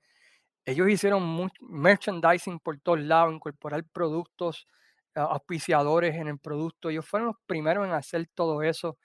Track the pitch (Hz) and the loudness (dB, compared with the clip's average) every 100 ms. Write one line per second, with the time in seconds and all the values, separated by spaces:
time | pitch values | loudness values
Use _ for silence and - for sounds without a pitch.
0 | _ _ _ _ _ _ - 135 190 202 | _ _ _ _ _ _ -6 2 2 4
1 | 202 196 170 165 185 - - 165 170 202 | 2 2 0 -4 -6 -10 -12 2 4 4
2 | - 175 165 175 - 170 - 143 - 165 | 0 2 4 4 0 -8 -8 -4 0 0
3 | 147 165 165 160 156 143 151 147 165 175 | 4 4 4 0 -12 -12 -8 -8 -8 -4
4 | 165 160 175 _ 175 - - _ _ _ | -2 -2 -8 _ -6 -6 -18 _ _ _
5 | _ 151 147 147 - 165 - 151 143 165 | _ -4 -2 -2 -4 -8 2 4 4 4
6 | 170 160 151 143 151 147 165 - 165 160 | 2 -2 -6 -8 -6 -6 -6 -6 -6 -6
7 | 151 208 233 214 - 165 151 196 196 160 | -4 -4 -2 -6 -6 -2 0 0 0 -4
8 | - 170 170 - 165 151 156 160 170 147 | -4 -6 -6 -4 -2 0 -2 -2 -6 -10